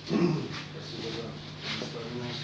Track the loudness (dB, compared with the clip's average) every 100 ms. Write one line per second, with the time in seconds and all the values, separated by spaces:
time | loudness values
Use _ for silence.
0 | 4 6 8 6 2 -4 -6 -6 -6 -4
1 | -2 -2 -4 -6 -8 -6 -4 -2 -2 -4
2 | -4 -4 -2 -2